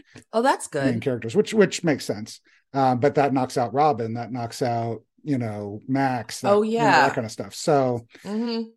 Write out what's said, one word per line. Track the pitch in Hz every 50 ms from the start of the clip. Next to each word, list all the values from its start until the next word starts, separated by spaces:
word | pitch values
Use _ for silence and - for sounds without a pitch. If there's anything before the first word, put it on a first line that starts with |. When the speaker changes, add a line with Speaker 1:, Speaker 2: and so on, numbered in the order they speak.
| _ _ - - - _
Speaker 1:
Oh, | - 220
that's | 233 269 349 392 - -
good. | - 143 139
Speaker 2:
main | 135 120 113
characters, | - 139 123 117 113 113 131
which, | 202 - -
which | 220 220 190 180 - - -
makes | 208 240 - -
sense. | - 110 101 110 - - - _ _ _ _ _ _
Uh, | - 139 135 131 127
but | 120 131 143 113
that | 151 139 139 131
knocks | 135 127 123 - 143
out | 127 120 127
Robin, | 139 151 156 127 107 117 110 113
that | 120 120 104
knocks | 123 123 117 117 - -
out, | 139 120 117 117 117 117 113 - - _ _ _ -
you | 151 139
know, | 123 120 110 104 107 104 101 101 110 - -
Max, | 131 135 139 131 127 120 107 - - -
that, | - 208
Speaker 1:
Oh, | 202 208
Speaker 2:
you | 220 220 226 233
know, | 233
Speaker 1:
yeah. | 208 175 156 143 139
Speaker 2:
that | -
kind | 139 117
of | 107
stuff. | - - 113 101 -
So, | - - 175 151 139 131 127 123 117 117 _ - - -
Speaker 1:
Mm-hmm. | 190 208 220 233 233 226 226 226 226 -